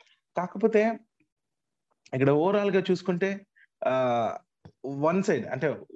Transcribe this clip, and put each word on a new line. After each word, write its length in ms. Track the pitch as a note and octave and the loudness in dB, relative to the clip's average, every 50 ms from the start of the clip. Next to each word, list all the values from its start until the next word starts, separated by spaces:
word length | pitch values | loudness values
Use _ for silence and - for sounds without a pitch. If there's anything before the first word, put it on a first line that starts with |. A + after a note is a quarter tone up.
| _ _ _ _ _ _ - | _ _ _ _ _ _ -8
కాకపోతే 600 | F3 F3+ F3+ - G3+ G#3+ A3 A3 G#3 G#3+ A3+ A3+ - _ _ _ _ _ _ _ _ _ _ _ _ _ _ _ _ _ _ _ _ _ - - | -6 -6 -6 -4 0 0 2 4 4 2 2 -2 -6 _ _ _ _ _ _ _ _ _ _ _ _ _ _ _ _ _ _ _ _ _ -6 -2
ఇక్కడ 160 | C3 C#3 C#3 | 2 2 4
ఓవరాల్ 400 | C#3+ D3 D#3+ F#3+ G3+ G#3 G3+ G3+ | 4 4 2 2 2 2 0 2
గా 120 | F#3 F#3+ F3+ F#3 | 0 0 2 0
చూసుకుంటే, 560 | F#3 E3+ - - F3+ F3 G3 G3 G3 G3 - _ _ _ _ _ _ - - B2 | -2 -2 0 -4 -2 -2 -2 -2 -4 -6 -12 _ _ _ _ _ _ -4 -2 0
ఆ, 500 | B2+ C3 B2+ B2 A#2+ A#2 A2+ G2 - - _ _ _ _ - - _ _ - | 0 2 0 0 0 0 0 -2 -4 -8 _ _ _ _ -20 -20 _ _ -10
వన్ 360 | C3+ C#3 C#3 D3 D#3+ F3 F#3+ | -8 -4 0 0 2 2 2
సైడ్ 240 | F#3+ - E3+ A#2+ G#2 | 0 0 0 -2 -2
అంటే 300 | - G#2+ C3+ D#3+ D3 A#2 - - - - | -4 -6 -2 -2 -2 -4 -4 -10 -14 -8